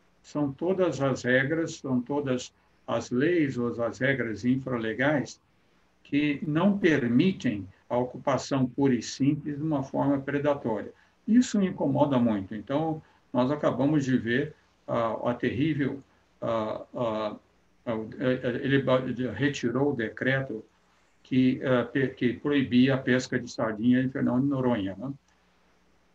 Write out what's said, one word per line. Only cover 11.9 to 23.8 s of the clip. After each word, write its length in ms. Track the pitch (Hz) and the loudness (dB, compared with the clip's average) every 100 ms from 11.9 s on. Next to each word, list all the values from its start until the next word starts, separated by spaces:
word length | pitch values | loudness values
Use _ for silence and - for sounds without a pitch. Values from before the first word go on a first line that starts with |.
| 135 143 127 | 2 2 4
muito. 380 | 117 101 95 107 | 2 0 -4 -10
Então, 460 | 98 143 160 156 - _ _ | -4 -2 -2 -6 -10 _ _
nós 200 | 123 127 | -2 0
acabamos 540 | 147 147 120 143 156 127 | 0 -2 0 2 2 2
de 120 | 123 | 0
ver, 360 | 110 127 156 - _ _ - | 2 0 -2 -8 _ _ -6
ah, 440 | 123 113 - 123 | -2 -2 -2 -2
a 20 | |
terrível, 680 | 120 123 101 156 143 131 - - _ _ - | -2 -2 0 0 0 -2 -4 -14 _ _ -8
ah, 400 | 120 113 107 - - - | -4 -2 -4 -6 -8 -4
ah, 400 | 117 107 107 - _ _ _ _ - | -2 -2 -4 -8 _ _ _ _ -6
ah, 60 | 110 110 - 127 127 127 120 | -6 -6 -4 -2 0 -2 -2
ele 200 | 131 135 | 2 2
ba-, 220 | 127 127 127 117 123 | 4 2 0 -4 -4
retirou 580 | 107 143 139 120 127 143 | 0 -2 0 -2 0 0
o 40 | 131 | 0
decreto 680 | 110 - 123 135 135 110 - _ _ _ _ _ | -4 -4 -2 0 -2 -10 -12 _ _ _ _ _
que, 400 | - 131 127 127 | -2 2 4 2
ah, 220 | 135 123 117 | 2 0 0
pe-, 240 | 139 127 | 0 -2
que 240 | - 123 | 0 -2
proibia 600 | - 147 143 101 123 131 127 | -2 0 0 4 4 4 4
a 20 | |
pesca 420 | 127 127 - 120 | 2 0 0 -4
de 100 | 117 | -4
sardinha 520 | - 110 104 | -6 -4 0